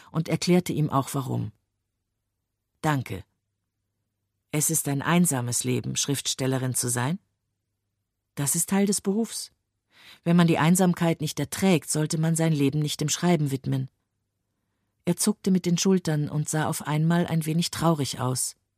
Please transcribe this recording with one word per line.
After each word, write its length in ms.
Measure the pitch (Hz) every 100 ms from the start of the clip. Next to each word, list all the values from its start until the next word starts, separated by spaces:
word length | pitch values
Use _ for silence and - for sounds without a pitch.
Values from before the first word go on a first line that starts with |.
| -
und 160 | 160 160
erklärte 460 | 156 - 180 175
ihm 160 | - 151
auch 200 | 135 -
warum. 380 | 139 127 120 110 - _ _ _ _ _ _ _ _ _ _ _ _
„Danke. 420 | 156 139 - 101 - _ _ _ _ _ _ _ _ _ _ _ _
Es 180 | 151 147
ist 180 | 160 143
ein 140 | 139
einsames 600 | - 175 170 135 120 117
Leben, 320 | 127 120 127 131
Schriftstellerin 800 | - 139 - - 131 131 131 117
zu 140 | 123
sein.“ 280 | 120 127 185 _ _ _ _ _ _ _ _ _ _ _ -
„Das 180 | 139
ist 160 | 170 -
Teil 160 | 196 202
des 160 | 202
Berufs. 500 | 196 208 220 - - _ _ _ _ _ - -
Wenn 120 | 170 175
man 100 | 170
die 140 | 160
Einsamkeit 600 | 160 185 180 170 170 165
nicht 180 | 156 -
erträgt, 500 | 143 - 190 160 -
sollte 300 | 151 151 160
man 160 | 160 160
sein 180 | 160
Leben 240 | 147 139 151
nicht 240 | 147 -
dem 80 | 147
Schreiben 400 | - 175 170 147
widmen.“ 400 | 135 135 135 131 _ _ _ _ _ _ _ _ _ _ _ -
Er 120 | 175
zuckte 340 | 214 214 196
mit 140 | 185 175
den 120 | 170
Schultern 520 | 190 185 165 151 147
und 180 | 151 151
sah 200 | 156 147
auf 200 | 165 -
einmal 400 | 151 160 170 170
ein 180 | 165 156
wenig 260 | 160 -
traurig 500 | - 160 151 131 -
aus. 340 | 127 127 - - _